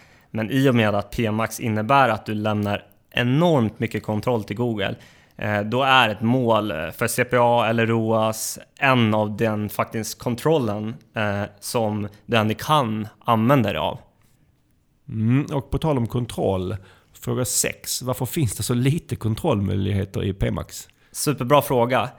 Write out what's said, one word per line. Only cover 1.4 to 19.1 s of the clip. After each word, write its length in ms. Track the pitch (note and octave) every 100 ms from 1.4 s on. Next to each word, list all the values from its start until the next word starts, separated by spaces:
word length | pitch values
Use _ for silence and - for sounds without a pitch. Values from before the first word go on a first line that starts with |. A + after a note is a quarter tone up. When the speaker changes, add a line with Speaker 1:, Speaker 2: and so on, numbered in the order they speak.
| A2 -
Speaker 1:
innebär 480 | A#2 G#2+ A2 C#3 B2+
att 180 | G#2+ -
du 80 |
lämnar 500 | G#2 G#2+ G#2 G2+ G2+ - _ _
enormt 680 | - A#2+ C#3 F3 D3+ A2 -
mycket 240 | A2+ A2
kontroll 420 | - G#2+ B2+ A#2+
till 120 | G2+ G2+
Google, 380 | B2 G#2+ G2+ A2+ - _ _ -
eh, 240 | G#2 G#2
då 220 | G#2+ A#2+
är 260 | C3+ C3 A2+
ett 120 | G#2
mål, 500 | A2+ C3 A#2 A2 G#2+
eh, 200 | D#2 E2
för 160 | - A#2
C 180 | -
P 120 | A#2+ B2
A 260 | A#2+ A#2+ A2
eller 200 | A#2 A2+
roas 720 | A#2 A2 A2+ A2 A2 - - - -
en 360 | C#3 B2+ A2
av 220 | G#2+ G#2+ G#2
den 320 | A2+ G#2+ G#2
faktiskt 500 | - A2 A2+ G#2+ -
kontrollen, 760 | B2+ A#2 D3+ D#3+ A2+ G#2 G#2+ C3 _
eh, 280 | A2+ G#2 G2+ G2+ -
som 480 | - B2 A2 G#2 G#2 - -
den 280 | A2+ G#2+
kan 540 | A2 - D3+ A#2 A2 G#2+ -
använda 440 | - A2+ A2+ C#3+ G#2+
dig 100 | D#2+
av. 200 | E2+ - - _ _ _ _ _ _ _ _ _ -
Speaker 2:
Mm, 380 | A2 A2 C3 -
och 180 | C#3+ -
på 80 | C#3
tal 200 | D#3+ C3+
om 80 | A#2
kontroll, 720 | B2 A#2+ - - F#2+ F#2 F#2+ - - _ -
fråga 240 | - A#2+
sex. 580 | B2 - - - - -
Varför 240 | B2 B2+ B2+
finns 300 | - B2+ -
det 60 |
så 120 | -
lite 420 | A#2+ C3 D#3+ -